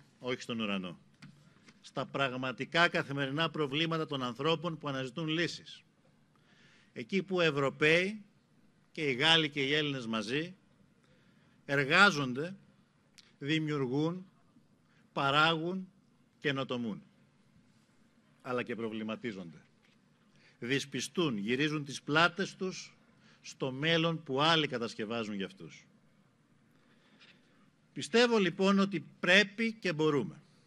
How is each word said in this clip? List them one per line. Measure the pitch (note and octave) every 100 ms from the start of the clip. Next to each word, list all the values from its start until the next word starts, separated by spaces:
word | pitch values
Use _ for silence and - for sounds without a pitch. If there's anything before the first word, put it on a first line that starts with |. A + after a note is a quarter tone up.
| - _
όχι | B2+ B2
στον | - A#2
ουρανό. | A2 G2 F2+ D#2 _ _ - - - - - -
Στα | - - C3
πραγματικά | C#3 C#3 B2+ C3 A#2+ C3 E3+ E3+
καθημερινά | F3 B2 C#3 C3+ C#3+ E3
προβλήματα | D#3 D3 C#3+ E3 E3 D3+
των | C#3+
ανθρώπων | B2 A#2 D3 E3 E3+ D#3
που | D3
αναζητούν | C3+ C3 B2 D#3+
λύσεις. | D#3+ E3 - F3 - _ _ _ _ _ _ _ - - - _
Εκεί | - B2 G3
που | E3+ F3+
Ευρωπαίοι | E3 C#3+ C#3 C#3 D3+ E3 F#3+ G#3+ - _ _ _ _ _ _
και | - D3
οι |
Γάλλοι | B2 D#3 E3 D#3
και | D3
οι | C3+
Έλληνες | D3+ D3 C#3 A2+
μαζί | A2+ G2+ C3+ E3+ F#3 _ _ _ _ _ _ _ _ _ _ -
εργάζονται, | C#3+ C3+ E3+ G3+ D3+ C3+ B2 E3 G3 - _ _ _ _ - - _
δημιουργούν, | C#3 D#3+ D#3 D3+ C3 C3+ D#3 F3+ F#3 _ _ _ _ _ _ _ _
παράγουν, | - C#3 C#3+ D#3 E3 E3 F#3+ F#3 _ _ _ _ _
καινοτομούν, | D3+ C3+ C3 B2 A#2 F2 - _ _ _ _ _ _ _ _ _ _ _ _ _
αλλά | B2+ B2
και | A#2 A2
προβληματίζονται. | A2+ A2 A2 G#2+ A#2+ G2 F2 D2+ - _ _ _ _ _ _ _ - _
Δυσπιστούν, | A#2+ C#3+ C#3+ C3 - - E3 G#2+
γυρίζουν | G2+ B2+ D3+ D3+ C#3+
τις | C3
πλάτες | - D3+ E3+ E3+ F#3+ -
τους | F#3 E3+ - - _ _ _ _
στο | - - C#3
μέλλον | C3 D#3 E3 D#3+ E3
που | - C3
άλλοι | D#3 D#3+ D3
κατασκευάζουν | B2 A2+ - G#2+ A#2 G#2+ G#2
για | F#2
αυτούς. | - E2 - - _ _ _ _ _ _ _ _ _ _ _ _ _ - - _ _ _ _ _
Πιστεύω, | - C3 A#3 A#3+ A3+
λοιπόν, | F#3 E3 F#3+ G3
ότι | G3 F#3 - -
πρέπει | F3 F#3+ G#3 G#3 A3+
και | A3 F#3
μπορούμε, | D3+ D#3 D3 F#2+ - - _